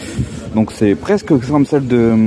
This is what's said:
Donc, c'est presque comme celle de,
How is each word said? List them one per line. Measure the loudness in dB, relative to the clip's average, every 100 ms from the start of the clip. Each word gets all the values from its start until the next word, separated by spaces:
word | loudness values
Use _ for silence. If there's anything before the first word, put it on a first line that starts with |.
| -10 -6 -6 -8 -6
Donc, | -2 -2
c'est | 0 0
presque | 0 0 -2 2 0 2
comme | 0
celle | 2 0 0
de, | 2 2 4